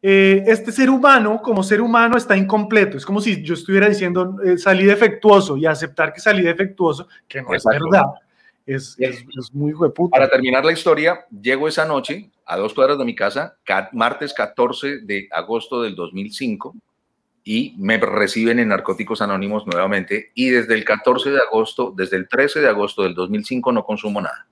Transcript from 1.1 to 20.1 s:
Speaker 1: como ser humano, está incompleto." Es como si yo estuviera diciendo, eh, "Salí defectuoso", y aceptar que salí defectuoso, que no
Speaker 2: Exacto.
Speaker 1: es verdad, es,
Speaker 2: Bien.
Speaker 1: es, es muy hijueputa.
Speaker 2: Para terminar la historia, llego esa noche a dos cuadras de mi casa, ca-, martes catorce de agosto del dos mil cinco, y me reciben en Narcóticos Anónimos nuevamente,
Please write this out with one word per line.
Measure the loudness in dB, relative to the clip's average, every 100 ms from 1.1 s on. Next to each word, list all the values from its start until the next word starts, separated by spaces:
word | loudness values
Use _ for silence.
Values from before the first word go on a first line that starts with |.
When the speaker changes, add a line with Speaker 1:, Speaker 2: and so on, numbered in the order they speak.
| 6 4 -2
Speaker 1:
como | -2 -2
ser | 2 0
humano, | 2 2 4 2
está | 2 2
incompleto." | 2 0 2 2 2 -2
Es | -4
como | -4
si | -2 -4
yo | -4 -8
estuviera | 0 4 4
diciendo, | 2 -2 -2 -2 -2 0
eh, | 2
"Salí | 2 4 4
defectuoso", | 6 4 4 6 6 6 0
y | 0
aceptar | 0 -4 -2 -4
que | 0
salí | 0 2
defectuoso, | 2 0 -4 0 -2 -2 -8 -20 _
que | -12
no | -6 -2
Speaker 2:
Exacto. | 0
Speaker 1:
es | 0 2
verdad, | 2 2 -4 _ _ _ _ -8
es, | -8 -8 -6
Speaker 2:
Bien. | -4
Speaker 1:
es, | -4 -14 -14
es | -12
muy | -6 -6
hijueputa. | 0 -2 0 0
Speaker 2:
Para | 2 4
terminar | 2 2 2
la | 2
historia, | 0 2 2 2 -2 -8
llego | -8 -2 -2 -2
esa | -2 -2
noche | -2 -4 -12 -14 _ -8
a | -6
dos | -4 0
cuadras | 0 0
de | -4
mi | -2
casa, | -4 -4 -10 _
ca-, | -4 -4 -4
martes | -2 -2 -2 -10 -6
catorce | -6 -2 -2 -2 -8 -10
de | -8 -8 -6
agosto | -10 -6 -8 -6 -6
del | -6 -8
dos | -10
mil | -10 -12
cinco, | -8 -6 -6 -10 -18 _ _ _ _ _ _
y | -6 -4 -4 -6
me | -2 0
reciben | 0 0 -2 0 0 0
en | 0
Narcóticos | -2 -4 -6 -6 -6
Anónimos | -4 -4 -4 -6 -4
nuevamente, | -2 -2 -2 -4